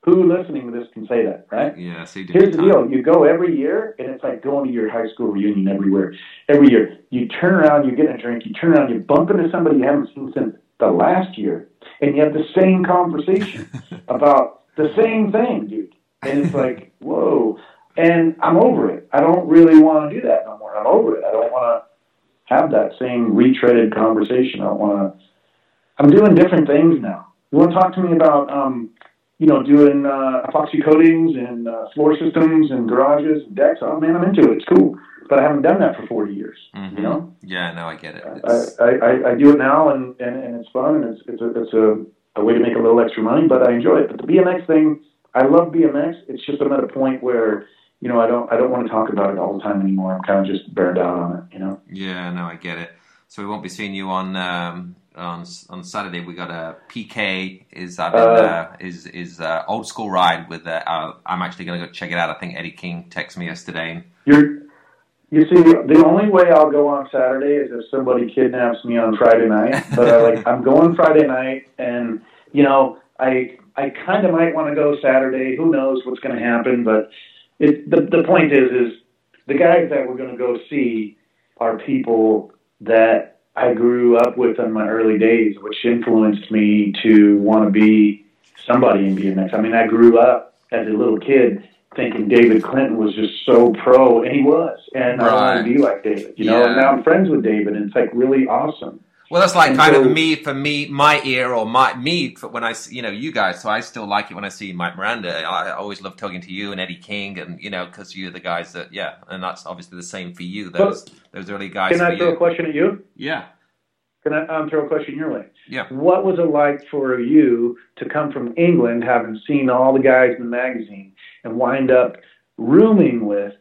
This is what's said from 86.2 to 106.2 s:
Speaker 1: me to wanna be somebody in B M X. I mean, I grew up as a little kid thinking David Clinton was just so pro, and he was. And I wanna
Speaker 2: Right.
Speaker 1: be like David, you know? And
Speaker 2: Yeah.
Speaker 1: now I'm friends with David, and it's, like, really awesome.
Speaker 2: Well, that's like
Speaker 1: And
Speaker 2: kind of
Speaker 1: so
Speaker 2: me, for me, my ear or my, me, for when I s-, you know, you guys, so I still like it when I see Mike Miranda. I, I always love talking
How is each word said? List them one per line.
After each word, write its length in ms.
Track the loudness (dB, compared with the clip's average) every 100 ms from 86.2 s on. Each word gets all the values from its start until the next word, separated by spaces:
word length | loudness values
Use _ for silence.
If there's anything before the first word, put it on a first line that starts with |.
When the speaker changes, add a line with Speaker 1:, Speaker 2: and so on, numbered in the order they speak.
| 2 0 -4
Speaker 1:
me 420 | 0 2 2 0 -2
to 340 | 4 6 6 4
wanna 320 | 2 2 2
be 560 | 4 4 6 4 0 _ _ _ _ -2
somebody 400 | 2 4 2 0
in 80 | -2
B 120 | -2
M 100 | -2
X. 140 | -4
I 80 | -2
mean, 120 | 0 0
I 120 | 2
grew 300 | 6 6 8
up 380 | 6 2 -2 _ _
as 160 | -6 -4
a 40 |
little 280 | -2 0 -2
kid 500 | 2 4 4 0 -10 _ _ -8
thinking 340 | -6 -4 2
David 340 | 4 6 4
Clinton 320 | 0 -2 -2 -2
was 160 | -4
just 320 | -2 -6 -6 2
so 280 | 4 4 2
pro, 400 | 4 6 6 4
and 100 | 2
he 80 | 0
was. 380 | 2 2 0 -8 -12 -4
And 260 | -4 0
I 120 | 0
wanna 220 | 2 2 0
Speaker 2:
Right. 40 | 0
Speaker 1:
be 120 | 0
like 260 | 0 -2
David, 300 | -4 -6 -8 -6
you 80 | 0
know? 180 | 2
And 120 | 2 2
Speaker 2:
Yeah. 60 |
Speaker 1:
now 80 | 2
I'm 120 | 2
friends 260 | 2 2 2
with 140 | 0
David, 320 | 0 -2 -2 -4
and 100 | -4
it's, 100 | -2
like, 140 | -2
really 340 | -2 0 0 0
awesome. 540 | -2 -4 -8 -14 -18 _ _ _
Speaker 2:
Well, 120 | 0
that's 140 | 2 4
like 160 | 2
Speaker 1:
And 60 | 6
Speaker 2:
kind 180 | 6 6
of 60 |
Speaker 1:
so 60 | 4
Speaker 2:
me, 260 | 2 0 -2
for 180 | -4
me, 340 | -6 -4 -6 -6
my 340 | 0 2 2 0
ear 280 | -2 -2
or 120 | -2 -2
my, 280 | 0 0 0
me, 400 | -6 -4 -6 -10
for 120 | -14
when 160 | -8
I 60 | -8
s-, 200 | -8 -14
you 80 | -12
know, 80 | -12
you 240 | -10 -8
guys, 280 | -4 -4 -4
so 80 | -6
I 120 | -6
still 240 | -6 -14 -6
like 260 | -6 -6
it 40 | -12
when 100 | -14
I 40 |
see 220 | -12 -14
Mike 240 | -8 -10 -6
Miranda. 460 | -8 -6 -8 -8 -6
I, 220 | -6 -8
I 40 |
always 300 | -10 -12 -12
love 140 | -16
talking 240 | -14